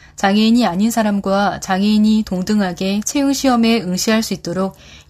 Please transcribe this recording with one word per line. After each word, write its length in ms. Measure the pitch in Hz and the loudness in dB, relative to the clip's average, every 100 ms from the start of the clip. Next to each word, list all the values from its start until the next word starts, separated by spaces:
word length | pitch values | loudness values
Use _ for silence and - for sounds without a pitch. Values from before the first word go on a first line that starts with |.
| - - | -20 -4
장애인이 480 | 196 208 220 233 214 | 0 2 4 2 2
아닌 260 | 175 220 | 0 0
사람과 720 | 226 214 202 196 196 202 - | 0 0 -2 0 0 0 -2
장애인이 600 | - 190 208 214 214 214 220 | -2 0 2 4 4 2 0
동등하게 760 | 185 185 214 190 170 190 202 - | -4 -2 0 0 -2 -4 -4 -2
채용시험에 800 | 285 277 269 269 240 226 226 | 0 0 0 2 2 2 0
응시할 380 | 180 180 - 220 | -2 -2 0 0
수 120 | 220 | -2
있도록 420 | 190 175 175 190 - - - | -6 -6 -4 -4 -6 -20 -20